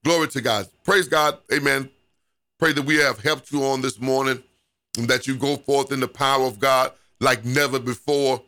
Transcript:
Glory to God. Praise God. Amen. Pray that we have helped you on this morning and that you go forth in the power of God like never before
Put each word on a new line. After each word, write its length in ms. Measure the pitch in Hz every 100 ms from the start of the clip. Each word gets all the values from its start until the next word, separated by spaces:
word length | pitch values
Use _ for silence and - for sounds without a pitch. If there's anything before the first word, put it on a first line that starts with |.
Glory 220 | 120 170 156
to 120 | 135
God. 260 | 120 107 95 _
Praise 240 | - 196 185
God. 320 | 156 151 143 -
Amen. 360 | 143 139 135 135 _ _ _ _ _ _ _
Pray 140 | 160
that 100 | 147
we 140 | 139 151
have 240 | 143 107
helped 320 | 143 147 -
you 120 | 143
on 160 | 135 131
this 200 | 131 104
morning 420 | 131 131 135 120 _ _ _ _ _ -
and 80 | 117
that 220 | 127 -
you 80 | 131
go 200 | 139 139
forth 360 | - 139 131
in 80 | 135
the 80 | 123
power 360 | - 135 135
of 140 | 131 104
God 320 | 135 131 127 - _ _
like 240 | 131 120
never 340 | 117 135 143 131
before 640 | 120 120 - 143 139 123